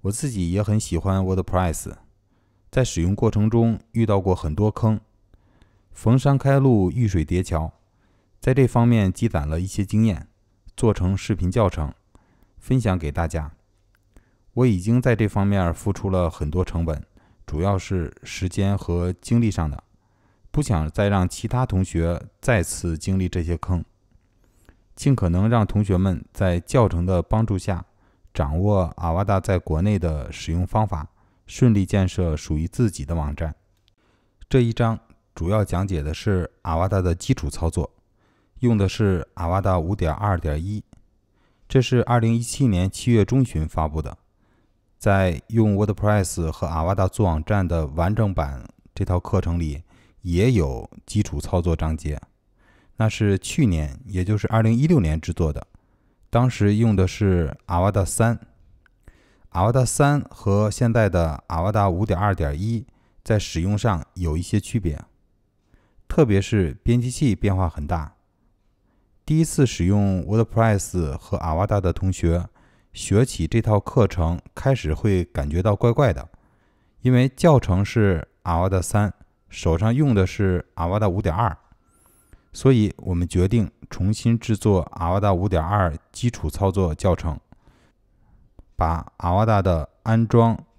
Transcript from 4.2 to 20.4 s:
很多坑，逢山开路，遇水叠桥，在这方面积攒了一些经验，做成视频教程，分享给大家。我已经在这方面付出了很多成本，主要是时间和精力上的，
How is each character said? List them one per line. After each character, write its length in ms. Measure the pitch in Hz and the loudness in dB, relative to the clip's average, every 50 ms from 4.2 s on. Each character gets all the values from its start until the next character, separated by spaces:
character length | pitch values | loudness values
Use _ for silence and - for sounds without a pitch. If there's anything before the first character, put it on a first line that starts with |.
| 92 98 90 | 2 0 0
很 220 | - - 80 76 | 0 -2 -6 -2
多 160 | 80 104 107 | 0 0 0
坑， 280 | - - - 110 110 107 _ _ _ _ _ _ _ _ _ _ _ _ _ _ _ _ _ _ | 0 0 0 0 0 0 _ _ _ _ _ _ _ _ _ _ _ _ _ _ _ _ _ _
逢 260 | - - - 110 120 135 | -20 -4 2 2 2 4
山 200 | - 143 139 135 | 4 2 2 2
开 220 | - 135 139 139 | 2 2 2 4
路， 300 | 135 135 123 104 95 90 | 4 4 4 4 2 2
遇 160 | - 131 120 104 | 0 0 0 0
水 180 | 92 85 78 | 2 0 0
叠 180 | - 87 90 92 | 0 0 -2 -2
桥， 300 | - 90 78 80 82 - _ _ _ _ _ _ _ _ _ _ _ _ _ | 0 -2 -4 -4 -4 -10 _ _ _ _ _ _ _ _ _ _ _ _ _
在 140 | - - 131 | -2 0 4
这 120 | 135 131 | 4 4
方 220 | 117 - 120 117 120 | 4 4 4 4 4
面 240 | 120 113 101 92 | 4 4 2 2
积 160 | 90 - - 113 | 0 0 -2 -2
攒 180 | - 87 71 | -2 -2 -2
了 140 | 73 78 82 | -2 -4 -4
一 60 | 90 | -4
些 180 | 92 - - 101 | -6 -4 -4 -4
经 220 | 95 - 104 113 | -2 0 2 2
验， 220 | 113 95 73 71 - _ _ _ _ _ _ _ - - - | 2 0 -4 -8 -16 _ _ _ _ _ _ _ -20 -8 0
做 160 | - 113 101 | 0 0 2
成 240 | - 92 90 98 92 | 2 0 -2 -2 -2
视 180 | - - 110 | -2 -4 -4
频 160 | 87 95 87 | -2 -2 -2
教 160 | 92 120 110 92 | 0 2 2 2
程， 260 | - - 76 71 - _ _ _ _ - _ _ _ _ _ _ _ - | 0 -2 -6 -6 -8 _ _ _ _ -20 _ _ _ _ _ _ _ -20
分 220 | - - 127 131 | -4 -2 -2 0
享 180 | 107 110 92 92 | 2 0 -2 0
给 140 | 73 73 | -2 -4
大 160 | 71 - 85 82 | -4 -4 -4 -4
家。 240 | - 82 76 76 - _ _ _ _ _ _ _ _ _ _ _ _ - _ _ _ _ _ _ _ | -4 -6 -8 -8 -14 _ _ _ _ _ _ _ _ _ _ _ _ -20 _ _ _ _ _ _ _
我 120 | 117 127 | 2 2
已 140 | 127 107 90 | 4 4 2
经 220 | 87 110 117 123 | 2 2 0 2
在 120 | 123 135 120 | 4 2 2
这 120 | 104 113 101 | 2 2 0
方 180 | - 104 98 | 2 0 0
面 280 | 101 101 98 92 85 85 | 2 2 2 0 0 -2
付 180 | - - 104 | -2 -4 -4
出 180 | 95 - - 98 | -4 -2 -4 -2
了 200 | 92 92 87 82 | 0 0 0 0
很 200 | - - 87 76 | -2 -4 -6 -4
多 140 | 78 90 92 | -2 -2 -2
成 220 | - - 85 85 | -2 -2 -4 -2
本， 180 | 82 78 71 - _ _ - _ _ _ _ - | -2 -4 -6 -8 _ _ -20 _ _ _ _ -14
主 140 | - - 76 | -10 -6 -2
要 180 | 87 98 101 92 | -2 0 -2 -2
是 380 | - - 101 92 82 - - - - | -2 -4 -4 -4 -4 -6 -8 -14 -20
时 240 | - - - 95 92 | -16 -10 -6 -6 -4
间 300 | - - 98 98 101 95 | -2 0 0 0 0 -2
和 340 | - - 85 87 87 90 | -2 -2 -2 -2 -2 -2
精 300 | 90 _ _ - 117 120 | -4 _ _ 0 0 2
力 100 | 117 110 | 2 2
上 180 | 95 - 82 76 | 0 -2 -4 -4
的， 140 | 69 - _ _ _ _ _ _ _ _ _ _ _ _ | -4 -8 _ _ _ _ _ _ _ _ _ _ _ _